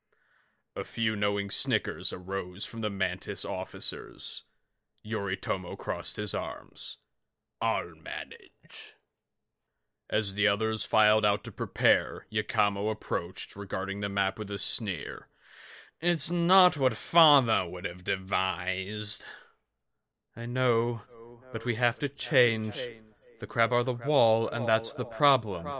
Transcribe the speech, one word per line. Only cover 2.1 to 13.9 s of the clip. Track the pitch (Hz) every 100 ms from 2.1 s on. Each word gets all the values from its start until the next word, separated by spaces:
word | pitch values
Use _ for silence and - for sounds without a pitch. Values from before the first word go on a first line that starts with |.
arose | 92 90 98 90 90
from | - 117
the | 110
Mantis | 98 92 92 - 95
officers. | 95 95 92 92 - 73 57 57 - - - _ _ _ _ _
Yoritomo | 107 107 98 95 - 98 90 98
crossed | - 87 - -
his | 107
arms. | 98 85 - 53 - - - _ _ _ _ _ -
"I'll | 113 101 87 80
manage." | 78 78 73 - - _ - - - - _ _ _ _ _ _ _ _ _ _ -
As | 107 101 98
the | 104
others | 104 110 110 -
filed | 110 107 107 104
out | 101
to | -
prepare, | - 117 - 123 98 71 87 -
Yakamo | 107 107 107 104 101 107
approached, | 107 - 104 87 95 - 101
regarding | 101 98 95